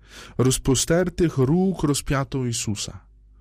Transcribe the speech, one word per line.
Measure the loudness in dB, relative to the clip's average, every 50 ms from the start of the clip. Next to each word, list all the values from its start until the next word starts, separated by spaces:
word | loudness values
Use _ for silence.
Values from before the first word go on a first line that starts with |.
| -20 -20 -20 -20 -20 -8 -2
розпростертих | 0 2 2 2 2 0 0 0 2 2 2 2 2 2 0 0 0 0 0 2
рук | 2 2 4 4 4 2 2 0 0 0
розп'ятого | 0 0 -2 -2 -2 -2 -2 -2 -2 -4 -4 -4
Ісуса | -4 -4 -4 -4 -4 -4 -4 -6 -10 -12 -14 -20 -20 -20 -20 -20 -20 -20 -20